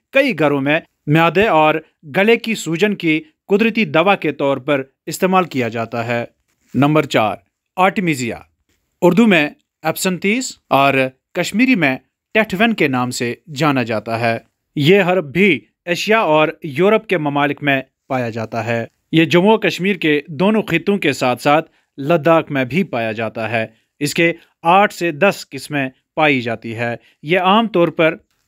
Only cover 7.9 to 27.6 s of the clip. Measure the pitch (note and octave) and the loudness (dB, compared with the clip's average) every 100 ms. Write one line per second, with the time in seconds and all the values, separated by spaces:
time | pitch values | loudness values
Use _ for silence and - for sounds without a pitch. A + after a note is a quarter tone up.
7.9 | G#3+ F3+ C3+ A#2+ E2+ - _ _ _ _ | 0 -4 -4 -6 -8 -14 _ _ _ _
8.9 | - F3 E3+ A#3 F3 D3 - _ _ D#3+ | 0 2 4 4 4 2 -6 _ _ -6
9.9 | D#3+ F#3 F3 G3 A#3+ B3+ - - C3 C#3 | -4 -4 -2 -2 -2 -6 -12 -2 2 2
10.9 | C3+ C3 _ _ F3+ E3+ G3+ B3+ A3+ D3 | 2 -2 _ _ -6 -4 0 2 2 0
11.9 | C3 _ _ _ A3 G#3+ F#3+ A3+ A3 D3+ | -2 _ _ _ -2 -2 0 0 2 0
12.9 | B2+ B2 - A#2+ - - C3+ D#3 C3+ A2+ | 0 -4 -4 -6 -6 -12 -2 0 0 -2
13.9 | G#2+ G#2+ A2+ A#2 A2+ _ _ _ - C#3+ | -4 -4 -2 -2 -2 _ _ _ -2 2
14.9 | G3+ F3 F#3 D3 E3 G3+ C3 _ _ - | 4 4 0 -2 0 2 0 _ _ -8
15.9 | F3 G3 A3 F#3 D3+ D#3 - E3 C3 F#3+ | -6 0 0 2 2 2 -2 -8 0 2
16.9 | A3 G#3+ F3 D3 C#3+ C#3+ C#3 C#3+ C3+ - | 2 0 -4 -2 -2 -2 -2 -2 -2 -4
17.9 | _ - C3 A#2+ A2 C#3 A#2 A2 A#2 A2+ | _ -8 -6 -4 -6 -8 -6 -4 -4 -6
18.9 | _ - D#3+ D#3+ E3 G3 A3 F#3+ D#3+ F#3 | _ -2 0 2 4 4 2 0 -2 -4
19.9 | F3+ D#3+ D3 - C#3+ F#3+ G#3+ - D#3+ - | -2 0 0 -2 -2 0 0 -2 -2 -2
20.9 | G3 D#3+ B2+ B2+ B2 D3 D3+ D#3+ _ _ | 0 0 0 -2 0 2 2 0 _ _
21.9 | - C#3 E3+ D3 E3 D3+ C#3 B2+ D#3+ G3 | -8 -2 0 4 2 2 -4 -2 -2 -2
22.9 | B2 A2+ A2 A2 A2+ A2 A#2 A2 _ _ | -2 -4 -4 -6 -6 -4 -4 -6 _ _
23.9 | - D3 - E3+ E3 _ _ E3 F#3+ G#3 | -8 -6 0 0 -2 _ _ 2 4 4
24.9 | - E3+ D3 G3 E3+ - C3+ - D3 C3 | 0 -4 0 0 0 -10 -14 -8 -6 -6
25.9 | _ _ - D3+ C3+ A#2 A2 A#2 A2 A#2+ | _ _ -2 0 0 -2 -6 -8 -6 -6
26.9 | A#2 _ _ D3 F#3 F3+ G#3+ | -6 _ _ -2 0 4 2